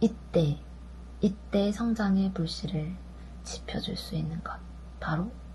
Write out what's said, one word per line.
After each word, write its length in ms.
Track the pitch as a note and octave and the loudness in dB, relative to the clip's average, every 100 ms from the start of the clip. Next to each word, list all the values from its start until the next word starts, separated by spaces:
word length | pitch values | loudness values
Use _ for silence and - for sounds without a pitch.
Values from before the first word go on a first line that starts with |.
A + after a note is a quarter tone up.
이때, 580 | A3+ - - F3+ D3+ C#3+ - - - - - - | 4 4 2 4 4 2 -6 -14 -14 -14 -14 2
이때 500 | G#3 - - G3+ G3+ | 2 2 0 4 4
성장의 600 | G#3 A#3 A3 G3+ F#3+ F#3+ | 2 2 4 6 6 4
불씨를 640 | F#3 D#3+ - - D#3+ D#3 F#3 - - - - | 2 -2 -2 -2 -2 -2 -6 -10 -12 -12 -12
지펴줄 520 | - - - - - - | -10 -10 -6 -4 -4 -6
수 200 | - D#3+ | -4 -2
있는 280 | D#3 E3 | 0 -2
것, 140 | - - - - - - | -6 -8 -10 -12 -12 -6
바로 320 | - D#3+ G#3+ - - | 0 0 0 -4 -12